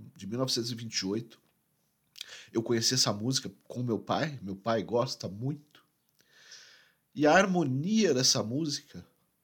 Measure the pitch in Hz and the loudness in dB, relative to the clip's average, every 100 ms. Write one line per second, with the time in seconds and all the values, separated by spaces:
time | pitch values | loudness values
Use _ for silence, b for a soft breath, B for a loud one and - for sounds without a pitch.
0 | - - 95 117 127 127 117 113 117 - | -20 -14 -8 -4 -2 -2 -4 -6 -6 -4
1 | 95 107 127 - _ _ _ _ _ _ | -2 -4 -6 -16 _ _ _ _ _ _
2 | _ - B B B 117 113 117 113 127 | _ -20 B B B -4 0 0 2 2
3 | 127 104 113 131 98 - _ 120 123 107 | 2 0 -2 -2 -4 -12 _ -6 -2 -2
4 | - 95 156 131 95 95 113 113 90 117 | 0 -2 -2 -4 -10 -6 -2 -2 0 -2
5 | 131 - 101 101 131 147 - - _ _ | -2 -4 -10 -6 -6 -6 -12 -20 _ _
6 | _ _ B B B B B B B B | _ _ B B B B B B B B
7 | _ - 147 175 202 180 147 131 170 220 | _ 2 6 8 6 4 2 0 0 4
8 | 196 127 131 131 107 131 160 - - 87 | 4 4 2 2 0 -2 -4 -6 -10 -18
9 | - _ _ _ | -20 _ _ _